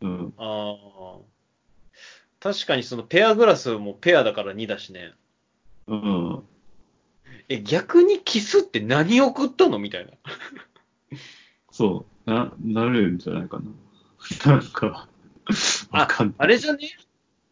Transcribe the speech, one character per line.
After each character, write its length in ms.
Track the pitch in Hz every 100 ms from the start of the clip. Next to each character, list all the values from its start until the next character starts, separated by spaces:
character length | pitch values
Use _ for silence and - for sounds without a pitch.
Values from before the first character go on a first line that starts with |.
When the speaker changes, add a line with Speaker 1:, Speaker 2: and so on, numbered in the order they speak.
Speaker 1:
う 40 | 98
ん。 280 | 90 87 -
Speaker 2:
あ 80 |
ー。 800 | 110 107 104 104 101 98 92 92 101 _ _ _ _ _ _ _ - - _ _
確 260 | 196 202 -
か 80 |
に 80 | 135
そ 140 | 117 120
の 80 |
ペ 180 | 117 170
ア 140 | 220 214
グ 100 | 226
ラ 80 |
ス 160 | - 123
も 200 | 107 104
ペ 220 | - 170 165
ア 80 |
だ 80 | 113
か 100 | 104
ら 100 | 98
二 140 | 101 110
だ 140 | 101
し 120 | -
ね。 200 | 92 85 - _ _ _ _ _ - -
Speaker 1:
う 80 |
ん。 480 | 107 104 92 85 80 - _ - - _ _ _ _ - - -
Speaker 2:
え、 140 | 127
逆 400 | 104 170 - 339
に 160 | 370 381
奇 220 | - 220
数 180 | 208 403
っ 20 |
て 180 | - 113
何 400 | 107 139 165 247
送 260 | 269 269 269
っ 20 |
た 200 | - 359
の？ 100 | 220
み 120 | 208
た 100 | 185
い 60 | -
な。 60 | _ - - - 269 - _ _ _ _ - - - _ _ _
Speaker 1:
そ 340 | - 104 - - _ -
う。 40 |
な、 220 | 113 - -
な 260 | 113 110 117
る 260 | 120 95
ん 60 | 87
じ 120 | 90
ゃ 40 |
な 100 | 90
い 40 | 90
か 120 | -
な。 420 | 104 107 _ _
<laughs> 400 | _ _ - - 147 139
な 20 |
ん 40 |
か、 460 | - - 110 - - _ _ _ - 208 - - -
Speaker 2:
あ、 80 | 151
Speaker 1:
わ 80 | -
か 160 | -
ん 40 | 104
な 40 |
い。 40 | -
Speaker 2:
あ 80 | 151
れ 100 | 233
じ 100 | 302
ゃ 60 |
ね？ 160 | 285 302 - _ _ _ _ _